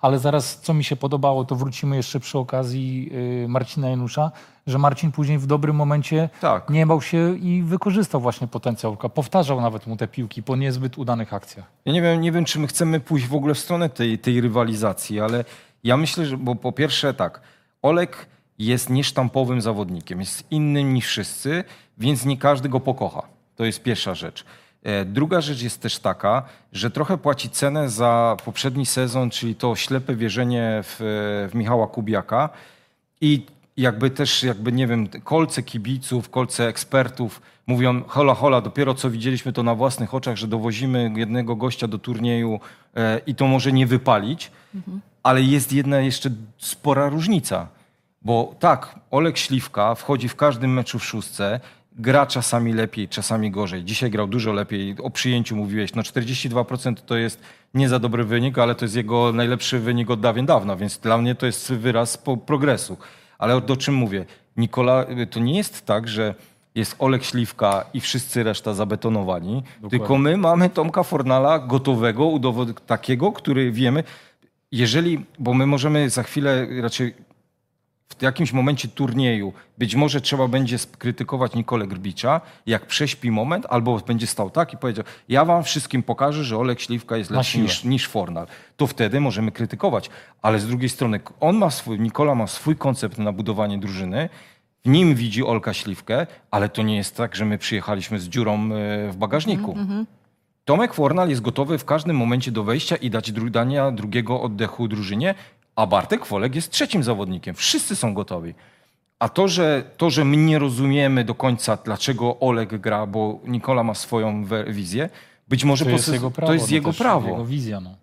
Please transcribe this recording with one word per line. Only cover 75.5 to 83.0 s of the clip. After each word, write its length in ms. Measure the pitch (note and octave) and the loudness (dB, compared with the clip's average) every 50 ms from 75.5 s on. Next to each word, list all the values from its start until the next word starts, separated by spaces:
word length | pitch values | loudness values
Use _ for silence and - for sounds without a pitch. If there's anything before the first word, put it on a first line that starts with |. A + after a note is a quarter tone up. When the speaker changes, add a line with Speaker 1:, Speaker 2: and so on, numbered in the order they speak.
| B2 | 4
Speaker 2:
my 120 | C3 C3+ | 4 4
możemy 440 | C#3 C#3+ C3+ B2 D3+ D3+ D3+ D3 C3 | 4 4 2 2 2 2 4 2 2
za 140 | A2+ B2+ A2 | 0 -2 -4
chwilę 440 | - - D3+ C#3+ C#3+ C3+ B2+ B2+ A#2 B2 B2+ | -2 -2 0 2 2 2 2 0 -2 -4 -4
raczej 320 | A#2 A#2 - - C3 A#2+ - - - _ _ _ _ _ _ _ _ _ _ _ _ _ _ _ _ _ - _ | -4 -4 -2 -2 -4 -4 -4 -10 -20 _ _ _ _ _ _ _ _ _ _ _ _ _ _ _ _ _ -10 _
w 20 | |
jakimś 320 | B2+ C3 C3 - E3 A#2+ A#2 | -2 0 0 2 -2 0 2
momencie 340 | C3+ B2+ C#3 D3 B2+ - | 2 2 2 2 0 -4
turnieju, 640 | A#2 - - C3+ B2+ A2+ C3 C3+ B2 A#2 G#2+ G2+ G2 F2+ - - _ _ | -8 -4 -2 -2 0 0 2 2 2 2 0 -2 -6 -8 -12 -20 _ _
być 180 | - B2 G#2+ G2+ | -4 -4 0 2
może 260 | C3 D3 D3 B2+ C#3+ | 2 2 2 2 -2
trzeba 260 | B2 - C#3+ C3+ C3 | -2 -2 0 2 2
będzie 300 | B2 A#2 C3+ C3+ A#2 B2 | 2 2 2 0 0 0
skrytykować 760 | A2+ - - - _ - B2+ G#2+ - B2+ - - C3 B2+ A#2+ - | -2 -4 -8 -12 _ -4 -4 -4 -4 -4 -4 -2 -2 -2 0 0
Nikolę 340 | A#2+ A2+ - B2 A#2 G#2 | -2 -2 0 -2 -2 -2
Grbicza, 540 | F#2+ G2 F2+ F#2+ G2 F2 - - A#2+ D3 E3 - - - - _ | -2 -6 -6 -6 -8 -6 -2 0 0 0 0 0 -6 -20 -12 _
jak 200 | - A2+ G#2 - | -2 -2 -2 -2
prześpi 460 | - - - | -4 -2 -2